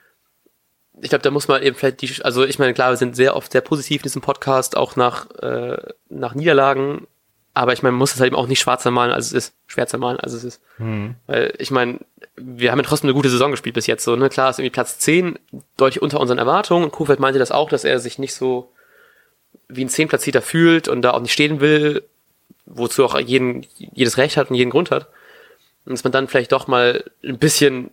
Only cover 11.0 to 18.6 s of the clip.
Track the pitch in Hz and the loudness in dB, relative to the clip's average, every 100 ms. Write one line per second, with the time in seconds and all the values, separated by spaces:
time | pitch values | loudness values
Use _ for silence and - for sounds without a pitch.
11 | 107 123 - 120 110 - 131 131 120 123 | -8 -12 -6 -2 -2 -4 -2 0 0 -4
12 | - _ - - 127 120 123 131 127 151 | -14 _ -20 -20 -16 -2 0 2 0 0
13 | 143 131 139 123 139 131 - 117 - 113 | 2 2 2 2 0 -2 -6 -4 -2 -2
14 | - 120 135 - 131 127 131 - - - | 0 2 2 2 -2 0 -4 -4 -6 -2
15 | - 165 180 - _ 110 - - 131 - | 2 2 2 -6 _ -20 -10 0 2 2
16 | 147 147 127 123 120 180 208 175 156 - | -2 0 0 0 2 0 2 2 0 -2
17 | 147 135 135 135 120 139 151 135 147 131 | 0 2 2 2 2 0 0 0 0 -2
18 | 120 - 135 - 131 123 | -2 -8 -10 -4 -2 -4